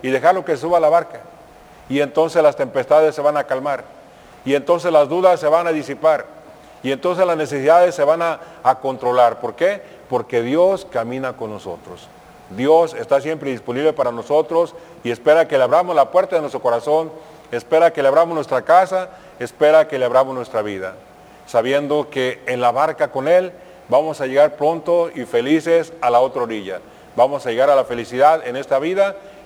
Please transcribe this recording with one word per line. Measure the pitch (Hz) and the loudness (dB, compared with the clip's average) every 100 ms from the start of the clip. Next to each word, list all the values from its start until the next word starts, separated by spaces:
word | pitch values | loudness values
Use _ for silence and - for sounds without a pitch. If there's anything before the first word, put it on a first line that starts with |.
y | 131 | -4
dejarlo | 131 160 185 175 | 0 2 0 -2
que | 139 | -4
suba | 160 175 | 0 0
a | |
la | 151 | 2
barca. | 170 - 117 - - - - - - - | 2 -2 -10 -20 -20 -20 -20 -20 -20 -6
Y | 139 | -4
entonces | 143 156 160 165 | -2 -2 0 4
las | 151 139 | 4 2
tempestades | 135 135 123 151 156 147 | -2 -4 2 2 2 0
se | |
van | 147 147 | -2 -2
a | 135 | -4
calmar. | 131 143 127 - - - - - - 131 | -6 -4 -8 -10 -20 -20 -20 -20 -12 -2
Y | |
entonces | 139 139 170 170 | -2 0 0 2
las | 156 139 | 2 2
dudas | 175 185 165 | 2 2 2
se | 151 | 2
van | 165 170 | 0 0
a | |
disipar. | 156 131 135 156 143 - - - - - - | -4 -6 -2 0 0 -4 -18 -20 -20 -20 -10
Y | 131 | -6
entonces | 135 180 180 180 | -4 -4 0 0
las | 160 | -2
necesidades | 139 139 139 170 180 165 | -4 -2 4 4 4 2
se | |
van | 143 165 | 0 0
a, | 170 151 - - | -2 -6 -12 -2
a | 127 127 | -2 0
controlar. | 135 127 123 123 117 113 | -4 -4 0 2 2 2
¿Por | 117 - | -8 -2
qué? | 180 202 - - - | -2 -2 -10 -20 -6
Porque | 120 110 120 | -6 -2 -4
Dios | 120 156 185 190 - | 0 2 2 0 -4
camina | 120 117 131 131 | -8 -6 -6 -8
con | - 110 | -8 -12
nosotros. | 101 95 85 95 90 - - - - - | -12 -12 -14 -16 -20 -20 -20 -20 -20 -16
Dios | 95 139 160 165 - | -4 2 4 2 -4
está | 117 139 | -2 -2
siempre | 143 156 139 | -2 -8 -8
disponible | 120 120 123 156 | -8 -8 -2 -2
para | 143 123 | 0 -4
nosotros | 117 110 151 151 165 165 - - - | -4 -2 -2 0 -2 -4 -8 -20 -10
y | 120 | -8
espera | 113 151 160 156 | -2 2 2 2
que | 139 | 0
le | |
abramos | 123 156 180 156 | 2 2 2 0
la | 131 | 2
puerta | 180 196 170 | 0 0 -2
de | |
nuestro | 143 135 | -4 -4
corazón, | 123 117 147 156 160 - - - - | -2 -2 0 -2 -2 -12 -20 -20 -10
espera | 120 - 160 165 | -10 0 4 4
que | 156 | 4
le | 135 | 2
abramos | 147 170 | 4 2
nuestra | 160 127 131 | -2 -4 -4
casa, | - 175 180 185 180 - - - | 4 4 4 -2 -8 -14 -20 -12
espera | - - 151 160 156 | -12 0 4 4 2
que | 135 | -2
le | 123 | 0
abramos | 127 135 | 2 0
nuestra | 127 113 113 | -4 -6 -6
vida, | 107 95 92 92 - - - - - | -6 -8 -10 -12 -20 -20 -20 -20 -4
sabiendo | 117 123 143 143 151 143 | -2 0 -2 0 -2 -2
que | 135 127 - - | -4 -4 -4 -6
en | 123 | -2
la | 120 | 0
barca | 123 160 151 143 | 0 -2 -2 -4
con | 135 143 | -4 2
Él | 180 180 - - - - | 2 2 -8 -20 -20 -2
vamos | 127 156 147 | 0 0 -6
a | 131 | -2
llegar | 135 151 147 | 2 2 2
pronto | 147 165 170 170 170 | -2 -2 0 0 0
y | 135 113 | -6 -4
felices | 117 131 160 165 165 156 - | -2 0 0 2 0 0 -4
a | 123 | 0
la | 120 | 2
otra | 131 131 | 2 -2
orilla. | 117 107 95 90 - - - - | -6 -6 -8 -12 -14 -20 -8 0
Vamos | 131 143 127 | 0 0 -4
a | |
llegar | 113 139 | 0 2
a | 135 | 2
la | |
felicidad | 120 120 113 123 147 160 123 | 0 -6 -6 2 2 2 -2
en | 127 | -10
esta | 127 135 | -4 -4
vida | 160 190 196 190 - - | -2 -2 -2 -4 -18 -20